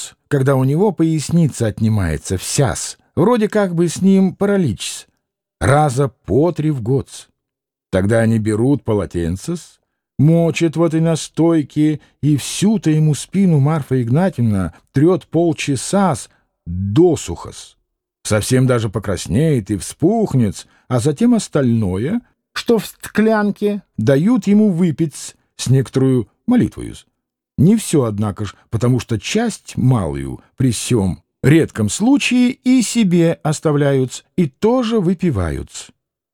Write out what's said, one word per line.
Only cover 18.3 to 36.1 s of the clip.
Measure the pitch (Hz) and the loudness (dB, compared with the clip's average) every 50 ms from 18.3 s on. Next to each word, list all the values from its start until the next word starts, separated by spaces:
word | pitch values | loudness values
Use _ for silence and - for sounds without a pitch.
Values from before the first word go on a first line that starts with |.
| 107 107 101 - 127 127 131 | -2 -2 0 0 0 2 2
даже | 127 127 117 110 104 | 2 0 0 -2 -4
покраснеет | - 113 - - 92 80 - - 80 120 160 165 147 123 98 - | -6 -6 -6 -4 -6 -6 -4 -4 -2 0 0 0 0 -2 -2 -4
и | 104 | -6
вспухнет, | 92 - - - - 143 175 226 233 208 - - 131 117 98 - - - _ _ _ _ - | -6 -6 -10 -6 -2 0 0 2 0 -2 0 0 0 0 0 -4 -8 -16 _ _ _ _ -4
а | 127 120 | -2 0
затем | 104 156 147 - 226 247 240 | 0 0 0 2 2 2 2
остальное, | 208 - - - 156 135 120 117 113 107 90 92 95 117 156 220 240 - _ _ _ _ _ | 2 0 -2 -2 0 0 2 0 0 0 -2 -4 -4 -4 -4 -4 -6 -8 _ _ _ _ _
что | - - - - 233 214 | -14 -8 0 0 0 0
в | - | 0
склянке, | - - _ - - - 214 214 220 220 208 208 208 190 - 208 208 202 202 - _ - | -6 -14 _ -14 -6 -2 0 2 2 2 2 0 -2 -2 -2 -2 -2 -2 -4 -8 _ -6
дают | - 110 131 135 139 170 220 254 226 - | -2 2 2 2 4 4 2 2 2 2
ему | 196 202 214 214 208 | 2 4 4 4 4
выпить | 175 160 185 170 135 - 165 151 - | 2 2 0 0 0 -2 -4 -4 -4
с, | - - - - _ _ _ _ | -10 -16 -16 -18 _ _ _ _
с | - - 120 | -8 0 2
некоторую | 127 135 127 - - 135 131 131 131 123 104 _ _ _ - | 2 2 2 0 0 0 2 2 2 0 -2 _ _ _ -2
молитвою-с. | - 254 233 123 - - - 60 57 - - - _ _ _ _ _ _ _ _ _ - - | 0 2 2 2 0 -2 -8 -12 -12 -14 -16 -20 _ _ _ _ _ _ _ _ _ -2 2
Не | 131 185 226 | 4 4 4
всё, | 220 - - - 147 123 | 2 0 0 0 0 0
однако | 113 107 101 107 104 92 - 107 | 0 -2 -4 -4 -4 -4 -6 -10
ж, | 98 - _ _ - | -12 -12 _ _ -8
потому | - 107 123 123 127 117 | -6 -2 0 0 0 0
что | - - 117 98 | -2 -4 -6 -6
часть | - - - 208 240 226 - - _ - - | -6 -4 -2 -2 -2 -2 -6 -8 _ -12 -6
малую | - 110 127 131 110 90 76 69 69 67 67 64 - _ _ _ | -2 0 2 2 0 -2 -4 -6 -6 -8 -8 -10 -12 _ _ _
при | - 127 127 | -2 -2 -2
сём | 107 - - - 123 110 95 92 - - _ _ _ - | -2 -2 -2 -2 0 0 0 0 -4 -6 _ _ _ 0
редком | - 127 156 165 127 - - - 107 101 | 2 4 4 4 4 0 -2 -4 -4 -4
случае | - - 202 254 285 277 - - 247 247 247 247 | -2 -2 2 2 2 2 2 0 2 2 2 0
и | 262 _ - 254 254 262 | 0 _ 0 2 2 2
себе | 214 - - 233 226 180 175 175 165 170 - - | 2 0 0 0 2 2 4 4 2 2 0 -2
оставляют, | - 156 151 - - 160 143 143 147 139 139 135 131 127 - - _ _ - | -2 -4 -4 -2 -2 0 0 2 2 2 2 0 0 -2 -6 -14 _ _ -2
и | - 170 | -2 -2
тоже | 143 _ - - 220 247 262 240 220 233 220 | -2 _ -2 0 0 2 2 0 0 -2 0
выпивают. | 170 175 196 - 190 175 127 98 87 80 71 69 73 - - - - - _ _ _ _ | 0 0 -2 0 -2 -2 -2 -2 -2 -4 -4 -6 -8 -12 -16 -18 -20 -20 _ _ _ _